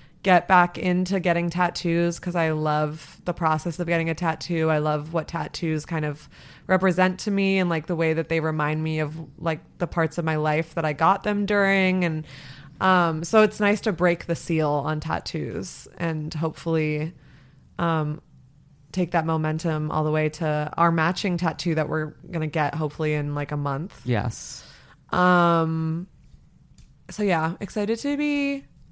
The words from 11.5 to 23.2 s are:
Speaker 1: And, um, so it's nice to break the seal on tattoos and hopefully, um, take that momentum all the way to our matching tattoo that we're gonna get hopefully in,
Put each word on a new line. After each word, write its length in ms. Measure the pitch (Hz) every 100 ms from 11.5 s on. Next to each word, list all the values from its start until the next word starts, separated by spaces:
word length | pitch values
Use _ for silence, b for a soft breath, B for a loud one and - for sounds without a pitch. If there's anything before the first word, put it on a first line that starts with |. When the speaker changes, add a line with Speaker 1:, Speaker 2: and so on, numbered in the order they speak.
| 202 196 196 185 185
Speaker 1:
And, 220 | 170 156 151 B B B B -
um, 440 | 190 185 170 156
so 180 | 170 220
it's 180 | 208 208
nice 200 | 208 208
to 100 | 220
break 340 | 165 175 170 -
the 80 |
seal 340 | 165 - 160 151
on 320 | 147 143 156
tattoos 880 | 156 165 - 156 147 - 185 - - -
and 360 | 170 156 151
hopefully, 800 | 151 160 - 165 160 151 151 156 - b b b b b -
um, 440 | 170 160 151 151 - - - - - - -
take 180 | 185 180
that 160 | 175 160
momentum 640 | 160 156 156 170 156 151
all 140 | 156
the 60 | 151
way 180 | 156 151
to 440 | - 160 151 151 -
our 140 | 170
matching 440 | 165 160 180 196 170
tattoo 380 | 170 - 175
that 140 | 156 151
we're 260 | 156 151 - -
gonna 160 | 160 156
get 300 | 156 147 156
hopefully 360 | 151 - 156
in, 220 | 151